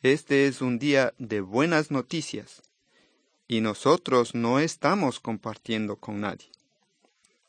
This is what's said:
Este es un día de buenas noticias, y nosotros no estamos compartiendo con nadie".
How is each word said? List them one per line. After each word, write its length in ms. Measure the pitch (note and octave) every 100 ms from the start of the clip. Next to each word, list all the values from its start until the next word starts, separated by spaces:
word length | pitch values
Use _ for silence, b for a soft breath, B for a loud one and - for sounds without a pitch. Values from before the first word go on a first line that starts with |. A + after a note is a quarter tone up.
Este 460 | C3 D3+ - C#3 C#3
es 120 | B2+
un 200 | C3 A#2+
día 340 | C#3+ C#3 B2+ -
de 220 | A#2 G#2
buenas 520 | F#2 G#2+ D#3+ D#3+ D3+
noticias, 680 | C#3 - E3 - G#2+ - - _ _ _ _ _ _ _ _ _
y 120 | A2+
nosotros 760 | A2 G#2 C3+ E3+ - B2+ A#2
no 240 | A#2+ A#2 C3
estamos 640 | D#3+ - C#3+ G3+ D3 -
compartiendo 760 | - A2 A2+ G#2+ - A2 G#2+ G2+
con 240 | - G#2
nadie". 300 | G2+ - - _ _ _ _ _ _ _ _ _